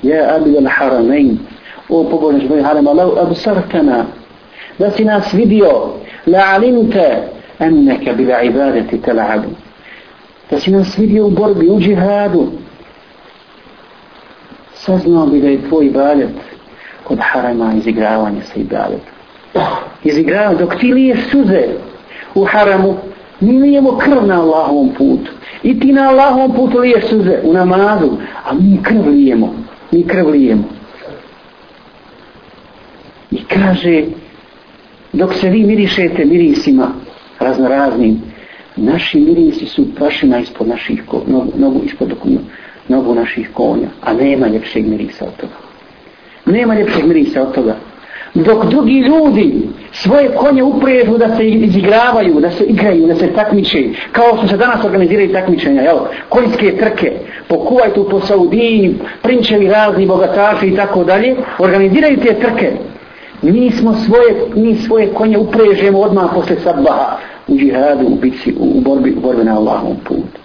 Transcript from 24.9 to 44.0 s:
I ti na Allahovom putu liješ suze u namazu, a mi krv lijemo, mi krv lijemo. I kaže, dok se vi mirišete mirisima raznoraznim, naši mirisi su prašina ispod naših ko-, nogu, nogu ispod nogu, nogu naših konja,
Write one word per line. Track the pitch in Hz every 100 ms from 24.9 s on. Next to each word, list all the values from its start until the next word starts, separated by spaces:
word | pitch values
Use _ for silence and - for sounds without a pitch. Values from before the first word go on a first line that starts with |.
| - 139 127 - - - -
I | 220 262
ti | 269
na | 277 269
Allahovom | 262 277 254 262
putu | 233 254 247
liješ | 247 226 -
suze | 220 185 -
u | 160
namazu, | 180 180 185 202 208 151 - - - -
a |
mi | 147 190 196
krv | - 220 -
lijemo, | 285 135 170 220 - - - -
mi | 170
krv | 170 185 160
lijemo. | 147 127 110 - - - - - - - - - - - - - - - - - - - - - - - - - - -
I | -
kaže, | - 190 196 180 175 160 151 - - - - - - - - - -
dok | 190 185
se | - 190
vi | 214
mirišete | 208 214 196 - 175 175 147
mirisima | 175 165 139 - 131 127 - - - - -
raznoraznim, | 127 127 131 135 139 117 113 110 - - - - - -
naši | 107 170 - 156
mirisi | 151 170 160 - -
su | - 135 -
prašina | 147 - 139 120
ispod | 117 - 113
naših | 120 - 113 -
ko-, | - 123
nogu, | 131 - -
nogu | 139 131 -
ispod | - -
nogu, | - - - - - - - -
nogu | 131 123 117
naših | 117 - 110
konja, | - 131 117 - -